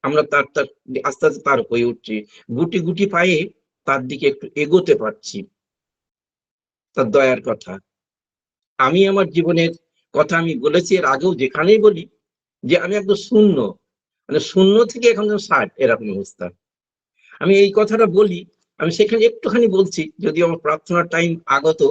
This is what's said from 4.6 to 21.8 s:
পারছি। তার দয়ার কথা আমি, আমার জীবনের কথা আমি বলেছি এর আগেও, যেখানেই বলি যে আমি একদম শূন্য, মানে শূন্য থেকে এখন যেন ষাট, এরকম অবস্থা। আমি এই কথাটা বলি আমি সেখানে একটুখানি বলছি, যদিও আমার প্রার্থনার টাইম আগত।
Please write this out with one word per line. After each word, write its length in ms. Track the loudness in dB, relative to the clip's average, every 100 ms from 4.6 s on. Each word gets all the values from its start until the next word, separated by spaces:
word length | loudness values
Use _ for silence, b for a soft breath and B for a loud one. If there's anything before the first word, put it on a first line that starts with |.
| 0 0 2 0
পারছি। 480 | 0 -8 -14 -14 -14 _ _ _ _ _ _ _ _ _ _ _ _ _ _
তার 180 | -4 0
দয়ার 300 | 2 2 0
কথা 380 | -4 -8 -10 -18 _ _ _ _ _ _ _ _ _ -2
আমি, 300 | 0 2 2
আমার 220 | 2 0
জীবনের 400 | 0 0 0 0 -4 _ _ _
কথা 240 | -2 0 0
আমি 180 | -2 -2
বলেছি 420 | 0 0 0 0
এর 80 | 0
আগেও, 300 | -2 -2 -2
যেখানেই 420 | -4 -2 0 4
বলি 300 | 2 2 -10 _ _ _ _ _
যে 140 | -2 -2
আমি 180 | 0 -6
একদম 200 | -2 -4
শূন্য, 640 | 0 4 4 2 -4 -8 _ _ _ _ -6
মানে 120 | -4
শূন্য 460 | -2 2 4 4 2
থেকে 240 | 2 2
এখন 180 | 2 -2
যেন 100 | -4
ষাট, 320 | -2 -2 -2 -2
এরকম 380 | 0 0 -4 -8
অবস্থা। 340 | -10 _ -14 _ _ _ _ _ _ _ b b
আমি 160 | 2 4
এই 160 | 4 2
কথাটা 300 | 0 2 2
বলি 400 | 4 2 0 -12 _ _ _
আমি 120 | -4
সেখানে 340 | 0 0 4 2
একটুখানি 420 | 0 -2 2 2
বলছি, 440 | 2 0 -2 -8 -6
যদিও 260 | -4 0 0
আমার 120 | 0
প্রার্থনার 500 | -4 -4 -2 -4 -2
টাইম 320 | -2 -2 -4 -4
আগত। 380 | -2 0 0